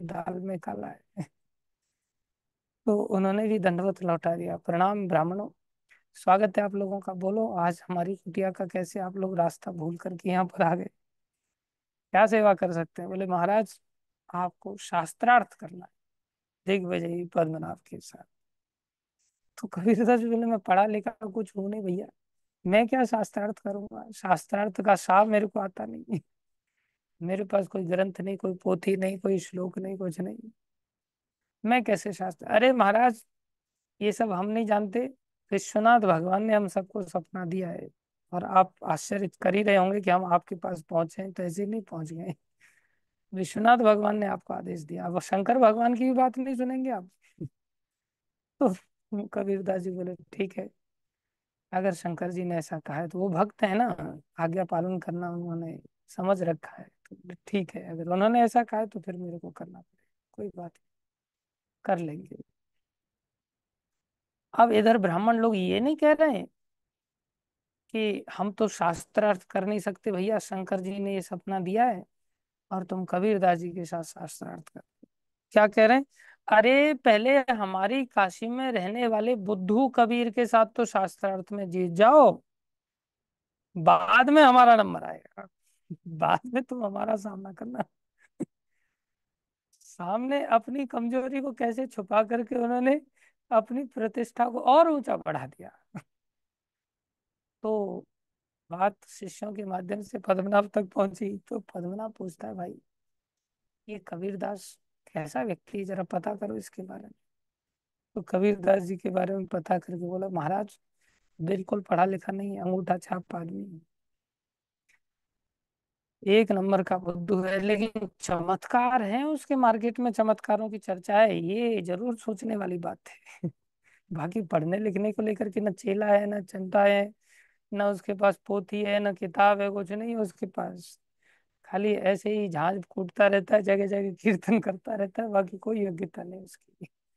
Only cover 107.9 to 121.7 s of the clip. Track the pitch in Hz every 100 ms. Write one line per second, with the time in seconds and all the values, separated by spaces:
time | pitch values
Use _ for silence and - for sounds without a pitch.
107.9 | _ _ 226 170 185 202 202 185 196 175
108.9 | 185 196 185 180 196 185 185 165 180 -
109.9 | 180 175 185 190 175 151 196 208 _ _
110.9 | _ _ _ _ - 165 190 185 208 180
111.9 | 170 185 190 - 196 202 196 185 185 175
112.9 | 180 - 185 - 175 170 190 202 160 _
113.9 | _ _ _ _ _ _ _ _ _ _
114.9 | _ _ _ _ _ _ _ _ _ _
115.9 | _ _ _ 196 214 214 202 190 190 185
116.9 | 185 180 175 175 190 185 190 196 208 220
117.9 | 220 196 _ - 175 170 190 - 247 247
118.9 | 254 202 233 294 294 - 277 240 220 233
119.9 | 220 247 214 220 214 - 208 220 214 -
120.9 | 185 175 208 220 175 170 208 240